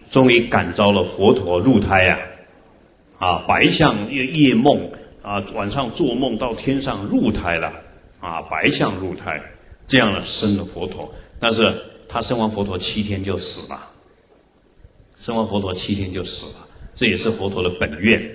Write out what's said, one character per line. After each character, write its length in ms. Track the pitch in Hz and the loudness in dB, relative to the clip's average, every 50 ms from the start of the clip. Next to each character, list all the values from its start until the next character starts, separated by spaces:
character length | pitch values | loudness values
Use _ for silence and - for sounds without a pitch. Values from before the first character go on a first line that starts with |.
| - - - | -8 0 4
终 160 | 135 131 127 | 6 6 8
于 160 | 120 120 113 - | 6 6 4 4
感 260 | - 104 87 85 87 | 0 0 0 0 0
召 200 | - 104 101 101 | 2 4 4 4
了 100 | 95 87 | 4 2
佛 300 | - - - 98 110 - | 0 -2 2 4 4 4
陀 260 | - - 90 87 90 | 4 2 0 0 2
入 180 | 104 131 127 104 | 4 4 4 4
胎 300 | 95 90 95 95 92 90 | 4 4 4 4 4 4
啊！ 120 | 80 - - - - - - - - _ _ _ _ _ _ _ _ _ _ _ _ - | 2 0 -2 -10 -14 -20 -20 -20 -20 _ _ _ _ _ _ _ _ _ _ _ _ -4
啊， 200 | 95 90 87 85 | 0 0 0 0
白 280 | - - 95 85 117 165 | 0 0 2 4 4 2
象 420 | 175 - 160 139 117 107 101 113 | 2 4 2 2 2 0 -4 -6
夜， 160 | 139 139 127 131 | -4 -4 -4 -2
夜 280 | 170 156 147 131 120 | 2 4 6 6 6
梦 340 | 110 127 147 127 101 87 - - - - - - - | 6 6 4 4 4 0 -8 -12 -16 -20 -20 -20 -16
啊， 220 | - 101 101 101 95 - - | -10 -6 -6 -6 -6 -6 -6
晚 160 | 110 101 101 | -6 -6 -4
上 220 | 101 143 135 113 | -2 -2 -4 -4
做 240 | - - 170 131 117 | -2 -2 0 0 0
梦 220 | 123 135 131 113 107 | 0 -2 -2 -2 -2
到 180 | 131 123 113 | -4 -4 -4
天 260 | - - 131 135 139 | -4 -2 -2 -2 -2
上 220 | 131 135 117 101 98 104 | -2 -4 -6 -6 -4 -2
入 220 | 220 262 160 113 | 0 2 2 2
胎 280 | 90 - - 87 85 82 | 0 0 -2 -2 -2 -2
了 120 | 82 78 - - - - - - _ - _ - | -2 -4 -8 -10 -20 -20 -20 -20 _ -20 _ -12
啊， 180 | - 87 82 80 - | -10 -8 -8 -8 -8
白 280 | - 82 78 92 127 | -6 -4 0 0 0
象 240 | 143 - 151 117 98 | 2 2 -2 -2 -2
入 180 | 90 95 92 85 | -4 -6 -6 -8
胎， 240 | - - 95 78 76 - - - - - - - - - | -8 -8 -8 -8 -8 -10 -14 -20 -20 -20 -20 -20 -20 -6
这 120 | - - 127 | 0 2 4
样 160 | 120 107 95 | 4 4 0
的 80 | 87 | -2
生 340 | 87 - - - - 104 101 | -4 -6 -4 -2 0 0 0
了 80 | 95 85 | 0 -2
佛 240 | - - 85 85 73 | -6 -10 -10 -10 -8
陀。 260 | - - 78 76 - - - - - - | -10 -10 -14 -14 -16 -18 -20 -18 -10 -4
但 140 | - 117 | -2 0
是 240 | 113 107 113 95 - - - - - - - - | 2 4 2 2 2 0 -8 -16 -20 -20 -14 -8
他 140 | - 120 | -6 -4
生 180 | 113 - 127 117 | -2 -2 0 0
完 100 | 110 107 | 0 0
佛 140 | 107 101 101 | 0 -2 -4
陀 140 | 98 92 90 | -4 -4 -4
七 260 | - - - 113 104 | -4 -4 -2 -2 -4
天 180 | 98 101 92 | -2 -4 -4
就 140 | 95 98 90 | -4 -4 -4
死 340 | 87 - - - 92 82 - | -4 -4 -6 -8 -10 -10 -12
了， 80 | 73 - - - - _ _ _ _ _ _ _ _ _ _ _ _ _ _ _ _ _ - - _ _ _ _ _ - | -12 -14 -14 -18 -20 _ _ _ _ _ _ _ _ _ _ _ _ _ _ _ _ _ -20 -20 _ _ _ _ _ -16
生 160 | - - 117 | -8 -4 -2
完 100 | 113 110 | -2 -2
佛 140 | 98 98 101 | 0 -2 -2
陀 140 | 98 95 90 | -2 -2 -4
七 200 | 90 - 107 101 | -4 -4 -4 -2
天 180 | 98 95 90 92 | -2 -4 -6 -6
就 100 | 95 87 | -8 -8
死 220 | - - - - - - | -8 -8 -10 -10 -12 -16
了， 120 | - - - - - - - - | -18 -20 -20 -20 -20 -20 -16 -6
这 140 | - 127 110 | -2 0 0
也 100 | 98 - | 2 2
是 120 | - 113 | 0 -2
佛 200 | 92 - 95 98 | -2 -2 -2 -4
陀 120 | 95 92 | -2 -2
的 80 | 90 87 | -2 -2
本 280 | 87 - 98 - - - | -2 -2 -4 -4 -4 0
愿。 260 | 92 113 123 - - - | 2 4 4 2 2 -6